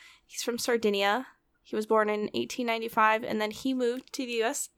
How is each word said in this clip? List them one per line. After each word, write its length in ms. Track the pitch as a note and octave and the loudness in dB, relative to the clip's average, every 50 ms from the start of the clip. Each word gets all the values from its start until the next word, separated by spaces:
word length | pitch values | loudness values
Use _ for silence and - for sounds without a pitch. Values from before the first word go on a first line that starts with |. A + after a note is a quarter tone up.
| - - - _ _ | -20 -20 -20 _ _
He's 160 | _ - - | _ -10 -6
from 160 | - B3 A#3+ A#3 | -4 -4 -4 -2
Sardinia. 720 | - - A#3+ A#3 A3 G#3 G3+ G3 G3 G3+ G#3 B3 C4 - - _ _ _ _ _ | -2 0 0 2 2 2 2 4 2 2 2 0 -2 -8 -16 _ _ _ _ _
He 140 | _ - - | _ -6 -4
was 100 | G#3+ G#3+ | -4 0
born 240 | G#3+ A3 A3 G#3+ G#3 | 2 4 4 4 2
in 200 | G#3+ G#3+ G#3+ - - | 0 -2 -2 -2 -2
eighteen 320 | A#3 A#3 A#3 - - B3 | -4 -4 -4 -4 -4 -2
ninety-five, 560 | A#3 A3+ A3+ A3+ A3+ - A#3 A3 A3 A3 A3 | -2 -2 -2 -4 -2 2 4 4 4 4 2
and 180 | B3 - G#3+ G#3+ | 0 -2 -2 -2
then 120 | G#3+ G#3+ | -2 -2
he 220 | G#3+ - - C4+ C4 | -4 -4 -2 -2 0
moved 380 | B3+ B3 A#3 A#3+ C4 - - - | 2 0 0 0 -2 -8 -10 -8
to 120 | - C4 | -6 -6
the 60 | A#3+ | -2
U 120 | A#3+ A3+ A3 | -2 0 0
S 260 | A#3+ D4 - - - _ | 0 0 -2 -6 -8 _